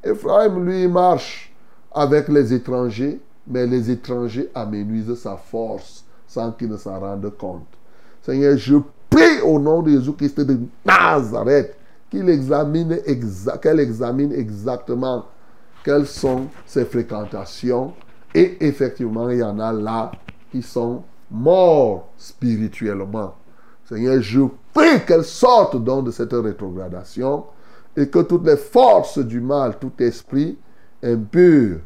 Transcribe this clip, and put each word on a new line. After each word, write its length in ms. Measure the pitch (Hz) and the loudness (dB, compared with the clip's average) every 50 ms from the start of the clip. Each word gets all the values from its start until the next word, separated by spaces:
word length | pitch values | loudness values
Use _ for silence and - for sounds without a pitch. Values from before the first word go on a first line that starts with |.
| - | -2
Ephraim, 600 | - 214 208 - - 190 202 220 214 185 180 180 | -4 -4 -4 -2 2 4 4 4 4 0 0 -4
lui, 240 | 175 185 185 185 180 | -2 -2 0 0 2
marche 640 | 175 180 180 180 175 - - - - - - - - - - - - - - - - | 2 2 4 4 2 2 -2 -10 -14 -14 -16 -16 -18 -18 -18 -20 -20 -20 -20 -10 -4
avec 360 | - 147 139 143 151 147 - | -2 0 2 2 2 2 4
les 260 | 151 143 139 110 123 | 2 2 4 4 0
étrangers, 680 | 127 120 - 131 123 123 120 107 107 131 143 151 - - - - - - | -2 -2 -2 -4 -2 -2 -2 -4 -4 -6 -6 -6 -8 -14 -18 -20 -20 -14
mais 200 | - 123 127 123 | -8 -4 -2 -2
les 240 | 123 127 127 113 113 | 0 0 -2 0 -2
étrangers 580 | 123 117 - - 123 123 120 120 107 123 147 - - | -4 -4 -4 -8 -6 -4 -4 -6 -6 -6 -8 -8 -8
amenuisent 600 | 127 113 104 107 104 101 104 110 113 110 110 120 | -10 -8 -6 -6 -6 -6 -6 -6 -6 -4 -6 -8
sa 220 | 120 - 107 98 | -8 -8 -12 -12
force, 720 | - - - - 113 113 110 110 101 - - - - - - - - - - | -12 -14 -10 -8 -8 -6 -6 -8 -12 -12 -16 -18 -18 -18 -20 -20 -20 -20 -12
sans 220 | - 120 117 117 113 | -8 -6 -6 -6 -6
qu'il 160 | - 117 113 | -8 -8 -8
ne 80 | 107 | -8
s'en 240 | 98 - 104 95 95 | -8 -10 -12 -12 -10
rende 280 | 95 98 101 101 98 104 101 | -10 -10 -8 -8 -8 -10 -10
compte. 300 | - - 95 90 87 - - - - - - - - - - - - - | -10 -12 -12 -12 -12 -16 -18 -18 -18 -18 -18 -18 -18 -18 -18 -18 -14 -8
Seigneur, 340 | - 131 135 143 139 143 | -6 -2 2 4 4 4
je 200 | 139 - - 285 294 285 - - - - - | 2 4 4 4 4 4 2 -12 -20 -4 2
prie 300 | - 302 330 339 311 277 - | 6 6 8 6 6 4 2
au 140 | - 160 151 | 2 2 2
nom 240 | 143 147 156 165 165 | 2 2 2 2 4
de 80 | 156 | 4
Jésus-Christ 500 | 147 135 123 135 147 - 139 143 - - | 4 4 2 0 -4 -2 -4 -4 -2 -2
de 200 | 147 127 139 120 117 120 - - - | 0 0 0 0 -2 -6 -12 -8 0
Nazareth 920 | - 190 196 175 170 165 147 127 110 107 107 104 113 139 147 123 - - - - - - - - - | 2 4 4 4 4 2 2 0 -2 -4 -4 0 4 4 2 2 0 -8 -18 -20 -20 -20 -20 -18 -10
qu'il 200 | - 196 190 180 | -8 -4 2 2
examine 640 | 170 147 131 131 151 143 151 143 151 160 170 160 160 170 - | 2 2 2 0 0 0 0 0 0 -2 -2 -2 -4 -4 -2
exa-, 540 | 143 143 120 120 110 98 90 98 120 - - | -4 -4 -2 -4 -8 -8 -6 -6 -6 -6 -2
qu'elle 220 | - 156 156 160 | 0 2 4 4
examine 520 | 143 123 113 110 123 117 123 131 143 147 139 | 2 0 -2 -4 -4 -4 -2 -2 -2 -2 -2
exactement 920 | - 127 107 104 101 101 127 127 123 - - 120 120 131 131 127 120 104 - - - - - - - - - - - - | -4 -6 -6 -8 -8 -6 -6 -6 -6 -6 -6 -6 -4 -4 -4 -4 -6 -8 -12 -18 -20 -20 -20 -20 -20 -20 -20 -20 -10 -4
quelles 240 | - 143 143 143 | 0 2 2 0
sont 400 | 139 - - - 135 131 127 135 131 - - - | 0 -4 -4 -2 -2 -2 -2 -4 -8 -12 -16 -18
ses 180 | - - 135 123 | -6 -2 -2 -2
fréquentations. 1080 | 120 - 120 113 - 113 104 107 104 - 101 95 - - - - 123 123 123 131 139 175 - - - - - - - - | 0 -2 -4 -4 -4 -6 -10 -10 -10 -10 -12 -12 -12 -14 -8 -4 -2 -2 -2 -4 -6 -10 -16 -18 -18 -18 -18 -18 -4 4
Et 320 | 160 175 185 180 - - | 4 4 4 2 -2 -2
effectivement, 640 | 151 - - 139 127 - - 127 113 107 113 117 123 | -2 0 0 -4 -4 -4 -6 -6 -6 -4 -4 -4 -2
il 100 | 123 123 | -2 -2
y 40 | 117 | -2
en 160 | 107 101 104 | -2 -4 -4
a 140 | 110 113 113 | -4 -4 -4
là 400 | 107 104 107 113 113 110 - - - - - - - - - - | -4 -4 -4 -4 -6 -6 -8 -10 -16 -18 -20 -20 -20 -20 -10 -10
qui 100 | 131 117 | -10 -10
sont 400 | - - 127 120 123 123 127 - - - - - - - | -6 -6 -4 -4 -4 -6 -8 -10 -16 -20 -20 -18 -14 -10
morts 760 | 107 120 151 175 185 185 175 160 147 131 113 101 92 - - - | -2 2 4 4 6 6 6 6 6 4 2 2 -4 -8 -14 -18
spirituellement. 1160 | - - - - - - 123 113 107 110 104 - - 113 107 101 98 95 98 101 110 104 92 95 - - - - - - - - - - | -18 -18 -18 -14 -4 -2 -2 0 0 -2 -4 -6 -6 -6 -6 -4 -6 -8 -8 -8 -8 -8 -8 -10 -16 -20 -20 -20 -20 -20 -20 -20 -20 -16
Seigneur, 380 | - 120 107 117 127 131 135 117 | -12 -6 -4 0 2 2 2 2
je 200 | 98 107 135 139 127 - - - - - | 2 2 2 2 2 0 -8 -18 -2 2
prie 320 | 294 311 339 311 190 - | 4 6 6 6 4 4
qu'elle 200 | - 175 - 165 | 4 4 4 4
sorte 580 | - - - - 247 247 233 - - - 131 113 | 0 -4 2 4 6 8 8 6 4 2 -2 -2
donc 240 | 117 131 135 131 | -2 -2 -2 -2
de 40 | 120 117 | -4 -4
cette 200 | - 120 - 127 | -6 -6 -4 -2
rétrogradation 1120 | 120 110 110 98 - 104 92 90 90 92 90 87 90 87 - - 110 120 131 160 202 - - - - - - - - - - - | -2 -2 -2 -4 -6 -10 -10 -10 -10 -12 -12 -12 -14 -14 -14 -10 -6 -4 -4 -4 -4 -6 -12 -18 -20 -20 -18 -18 -18 -18 -12 -2
et 100 | - 143 | -2 -2
que 140 | 139 - 170 | 2 2 0
toutes 260 | - - 175 175 175 | 2 2 0 0 4
les 100 | 160 151 | 4 2
forces 640 | 143 - - - 247 262 247 208 180 - - - 147 | 2 2 0 4 6 6 8 6 6 4 0 -4 -4
du 220 | 135 113 113 120 | -4 -4 -4 -6
mal, 400 | 120 127 143 143 135 120 101 - | -4 -2 -2 0 0 -2 -4 -6
tout 100 | - 131 - - | -10 -12 -4 -2
esprit 580 | 127 117 117 - - - - 135 147 165 269 - - - - - - - - - - | -2 -2 -2 -4 -14 -6 -2 -2 -2 -2 -4 -10 -16 -20 -20 -20 -20 -20 -18 -8 -4
impur 760 | 123 120 113 110 104 - 165 180 180 165 143 123 104 90 78 78 | -2 -2 -2 -4 -2 4 6 8 8 8 6 6 2 -2 -6 -10